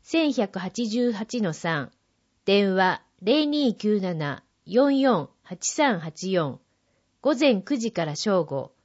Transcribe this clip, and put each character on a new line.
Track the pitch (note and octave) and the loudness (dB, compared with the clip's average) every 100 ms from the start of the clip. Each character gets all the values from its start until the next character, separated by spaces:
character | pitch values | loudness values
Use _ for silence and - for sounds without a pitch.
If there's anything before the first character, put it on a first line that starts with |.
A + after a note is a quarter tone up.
千 | - E4 D4+ | -2 0 0
百 | B3+ D4 - | 0 -2 -4
八 | F3+ - A#3 | -8 -6 -4
十 | A3+ A#3+ | 0 0
八 | G#3 A3 B3 | -2 -6 -4
の | G3 | -4
三。 | D3+ F3 D#3 B2+ _ _ _ _ _ - | -2 -4 -4 -6 _ _ _ _ _ 2
電 | G3+ G3+ | 2 4
話、 | F#3 F#3 D#3 _ _ | 2 2 0 _ _
零 | F#3+ D4 D4 | 0 2 2
二 | D4 C4+ - | 0 0 0
九 | G#3+ G#3 | 0 0
七 | F#3 E3 D3 C3+ _ _ - | -2 -4 -4 -6 _ _ -2
四 | G#3+ C#4+ C4+ | 2 2 4
四 | C4+ G3 C#3 _ | 2 2 -2 _
八 | - F#3 - | -18 -8 -6
三 | - C#4+ F3+ | 0 0 0
八 | D#3+ - F#3 | -6 -8 -2
四。 | F#3 D3 A#2 _ _ _ _ _ _ | 0 -2 -6 _ _ _ _ _ _
午 | C4+ C4+ | -2 2
前 | D4 G3+ | 4 2
九 | F#3+ C#4 | 0 -4
時 | A3+ | -2
か | F#3 D#3 | -4 -4
ら | D3 | -4
正 | G#3+ F#3 D3+ | 0 0 0
午 | C#3 A#2+ _ | -6 -8 _